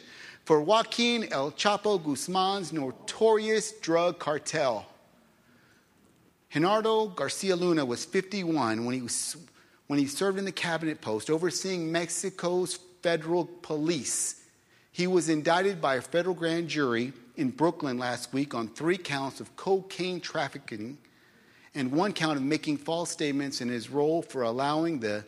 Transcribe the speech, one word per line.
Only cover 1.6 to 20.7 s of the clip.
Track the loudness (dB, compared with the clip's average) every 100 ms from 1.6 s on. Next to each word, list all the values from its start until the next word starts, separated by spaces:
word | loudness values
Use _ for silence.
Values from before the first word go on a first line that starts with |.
| 2 2 2 0
Guzman's | 0 -2 -2 0 2 0 -4
notorious | -4 -4 -6 -12 2 4 6 4 0 0
drug | -6 0 4 2 0
cartel. | -2 -2 -2 0 0 -2 -6 -20 _ _ _ _ _ _ _ _ _ _ _ _ _ _ _
Gerardo | 2 4 4 4 2 0
Garcia | -2 -4 -2 0 2
Luna | 2 2 0
was | -2 -2
fifty-one | -2 -2 -4 0 2 2 0 -2
when | -4
he |
was, | -4 -6 -6 -10 -16 -20 _ _ -2
when | 0
he | 0
served | 0 0 0
in | -4
the |
cabinet | -4 -2 0 -2 -4
post | -4 -4 0
overseeing | 0 0 -2 -2 -2 0
Mexico's | 0 -2 -4 -6 -4 -2 0 -2 -6 -14 -2
federal | 0 0 2 0 -2
police. | -8 -6 -2 0 0 -2 -2 -4 -6 -18 _ _ _ _
He | -2 2
was | 4 4
indicted | 2 4 2 2 0
by | 0 0
a |
federal | 0 0 0
grand | -2 -2 -2 -2
jury | 0 2 2 -2 -6 -14 -4
in | -2
Brooklyn | 2 0 2 -4 -2
last | -2 -4 -4
week | -4 -2 -4
on | -6
three | -4 -2 -2
counts | -2 -4 -4 -8
of | -14 -8
cocaine | 0 0 0 -4 -4 -4
trafficking | -4 -4 -4 -6 -10